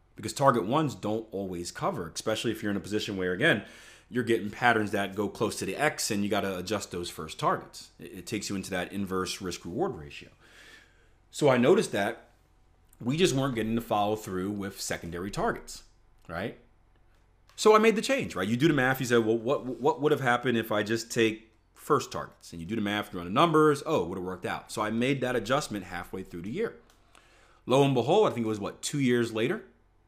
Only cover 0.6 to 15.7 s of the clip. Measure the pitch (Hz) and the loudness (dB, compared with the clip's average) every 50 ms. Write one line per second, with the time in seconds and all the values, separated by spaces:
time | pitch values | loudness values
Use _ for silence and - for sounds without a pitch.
0.6 | 90 104 131 156 160 131 101 92 - 104 107 113 110 - - 98 98 92 90 87 | 2 2 0 0 0 0 -4 -4 -4 -4 -4 -4 -4 -6 -8 -6 -6 -6 -6 -8
1.6 | 87 - - - 151 190 185 110 85 80 - - - 110 110 107 - 117 104 - | -8 -10 -8 -6 -6 -4 -4 -6 -8 -8 -10 -6 -4 -2 -2 0 -2 -4 -4 -2
2.6 | 107 104 101 98 - 98 104 104 - 113 101 92 90 90 92 92 139 165 135 101 | -2 -2 -2 -2 -2 -2 -4 -2 -2 -4 -4 -2 -2 -2 0 0 2 2 2 0
3.6 | - - - - - - - - _ _ 107 123 120 113 117 92 101 104 - - | -2 -8 -16 -20 -20 -20 -20 -20 _ _ -4 -2 0 2 0 0 0 -4 -4 2
4.6 | 127 120 113 110 104 98 104 98 101 95 95 104 104 98 - - 117 101 - - | 4 4 6 4 2 2 0 -2 -2 -2 -2 -4 -4 -4 -2 -2 -2 -2 -2 -4
5.6 | 101 92 92 98 143 151 - - - - 110 101 101 101 104 98 98 98 92 90 | -6 -6 -2 0 0 0 0 -2 -4 -2 -2 -2 0 0 0 -2 -2 -2 -4 -6
6.6 | 90 95 107 98 - - 95 87 87 - - - 78 78 - - 147 175 180 - | -4 -4 -4 -4 -6 -8 -8 -8 -8 -8 -8 -10 -12 -12 -8 -4 -2 -2 -2 -2
7.6 | - - - - - - _ - 85 - - 92 87 - 113 101 - - 101 98 | -4 -12 -18 -20 -20 -20 _ -18 -18 -16 -16 -14 -8 -6 -6 -6 -6 -6 -6 -6
8.6 | 92 - 95 90 87 - 95 101 98 90 95 92 92 90 - - 98 90 85 - | -6 -4 -4 -4 -4 -4 -6 -6 -4 -2 -2 -2 -2 -4 -6 -6 -8 -8 -8 -8
9.6 | - 85 90 135 190 185 117 82 73 71 - - - - - _ _ _ - - | -10 -10 -6 -4 -4 -4 -6 -8 -14 -16 -16 -18 -18 -20 -20 _ _ _ -20 -20
10.6 | - - - - - _ _ _ _ _ _ _ _ _ - - 156 135 127 120 | -20 -20 -20 -20 -20 _ _ _ _ _ _ _ _ _ -4 2 4 4 6 6
11.6 | 120 147 196 220 - - 120 104 101 113 - - - _ _ _ _ _ _ _ | 6 6 6 6 4 2 0 0 0 -2 -4 -8 -14 _ _ _ _ _ _ _
12.6 | _ _ _ _ _ _ _ _ 113 120 143 160 190 147 131 135 135 139 120 110 | _ _ _ _ _ _ _ _ -4 -2 2 2 2 2 4 2 0 0 0 -2
13.6 | 107 113 113 113 - - 113 107 101 104 110 107 - 101 92 90 92 101 104 101 | -2 -2 -2 -2 -2 0 0 0 2 0 0 -2 -4 -6 -4 -4 -4 -4 -4 -4
14.6 | 95 98 - - - - 90 85 - 82 85 85 95 101 - 165 214 233 - - | -6 -8 -8 -10 -8 -6 -6 -6 -6 -8 -8 -8 -8 -6 -4 -2 -2 -2 -4 -4
15.6 | - - | -10 -14